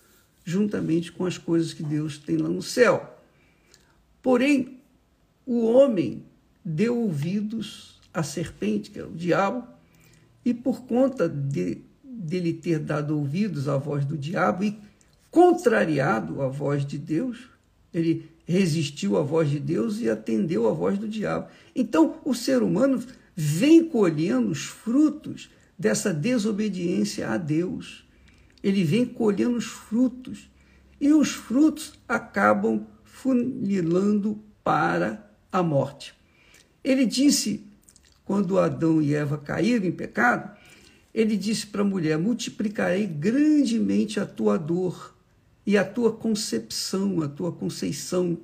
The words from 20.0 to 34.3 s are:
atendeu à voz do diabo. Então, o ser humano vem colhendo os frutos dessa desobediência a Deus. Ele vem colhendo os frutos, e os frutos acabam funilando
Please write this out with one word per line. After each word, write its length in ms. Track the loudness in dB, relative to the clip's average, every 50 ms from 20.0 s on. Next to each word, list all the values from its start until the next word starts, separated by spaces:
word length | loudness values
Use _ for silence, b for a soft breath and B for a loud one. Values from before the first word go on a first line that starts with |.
| -2 -2
atendeu 580 | -2 -2 -2 -2 0 0 0 0 0 0 0 0
à 60 | 0
voz 240 | 0 0 0 -2 -2
do 100 | -4 -6
diabo. 400 | -6 -4 -4 -4 -4 -4 -6 -8 B B B B B
Então, 440 | B -2 0 4 4 4 4 2 -4 -4
o 80 | -4 -4
ser 300 | -4 -2 0 2 2 2
humano 380 | 2 2 2 2 2 2 0 -4 -8 B B B B B
vem 520 | B -2 -2 0 2 4 6 6 6 6 4
colhendo 600 | 2 2 2 2 2 2 0 0 0 0 0 0
os 160 | -2 -4 -6
frutos 840 | -10 -14 -10 -6 0 2 2 2 2 0 -2 -10 -14 -14 -14 -16 -20 b b b b b b
dessa 340 | -2 0 0 0 -2 -2
desobediência 1160 | -2 -2 -2 0 0 0 0 -2 -2 -2 -2 -4 -4 -4 -4 -2 0 0 -2 -2 -4 -6 -6 -4
a 80 | -4 -4
Deus. 680 | -2 -2 -2 0 -2 -2 -4 -8 -10 -14 -18 -20 -20 b b b b b b b b b b b b
Ele 200 | 0 2 2 2
vem 220 | 4 4 2 2
colhendo 500 | 0 -2 0 2 2 2 2 2 0 0
os 100 | -2 -4
frutos, 840 | -6 -10 -14 -10 -4 0 2 2 0 0 -4 -12 -14 -14 -14 -16 -20 b b b b b b b b b b
e 140 | 4 6 6
os 160 | 6 6 4
frutos 640 | 0 -4 -6 0 2 4 4 4 4 0 -8 -16 -18 -14 _ -4
acabam 800 | -4 -4 -4 -4 -2 2 4 4 4 4 2 0 0 0 -2 -6 -16 -20 -20
funilando 1400 | -20 -14 -6 0 2 2 2 2 0 -2 -4 -2 0 0 0 2 2 2 2 4 4 2 2 2 0